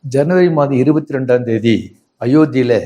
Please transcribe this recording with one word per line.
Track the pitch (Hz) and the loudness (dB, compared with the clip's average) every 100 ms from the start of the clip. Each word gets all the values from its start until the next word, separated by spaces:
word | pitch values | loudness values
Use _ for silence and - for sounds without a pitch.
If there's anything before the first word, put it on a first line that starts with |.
| 143 | -4
ஜனவரி | 131 151 185 175 156 | -2 2 2 2 2
மாதம் | 143 135 | 0 0
இருபத்தி | 135 151 151 139 | 0 -2 -4 -6
ரெண்டாம் | 131 123 117 | 0 0 0
தேதி | 113 113 107 92 _ _ _ | -2 0 -2 -4 _ _ _
அயோத்தியில | 117 147 151 127 123 110 | 0 2 2 0 0 0